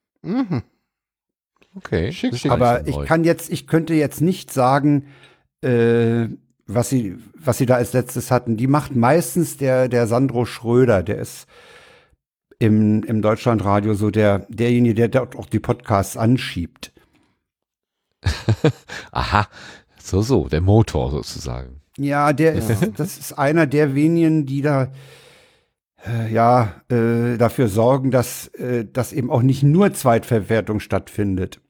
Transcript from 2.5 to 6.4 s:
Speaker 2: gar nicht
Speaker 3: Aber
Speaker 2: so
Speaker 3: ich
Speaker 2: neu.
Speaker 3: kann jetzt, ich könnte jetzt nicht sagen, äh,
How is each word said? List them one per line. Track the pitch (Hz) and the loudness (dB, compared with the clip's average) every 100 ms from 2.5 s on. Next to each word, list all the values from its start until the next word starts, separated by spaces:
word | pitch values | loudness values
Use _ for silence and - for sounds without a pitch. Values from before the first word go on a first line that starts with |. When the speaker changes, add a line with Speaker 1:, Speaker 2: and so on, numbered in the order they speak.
Speaker 2:
gar | 117 | 0
nicht | 120 | 2
Speaker 3:
Aber | 123 | 0
Speaker 2:
so | 80 | -2
Speaker 3:
ich | 139 | -6
Speaker 2:
neu. | |
Speaker 3:
kann | 71 165 | -2 0
jetzt, | 165 165 - | 0 -2 -4
ich | 143 - | -10 -2
könnte | 165 160 | -2 0
jetzt | 160 139 - | -2 -2 0
nicht | 160 185 - | -2 -2 -6
sagen, | 139 123 139 147 147 139 - - _ _ _ | -2 2 2 2 0 -2 -16 -20 _ _ _
äh, | 131 120 117 117 117 117 113 - | -2 2 2 2 2 0 -2 -8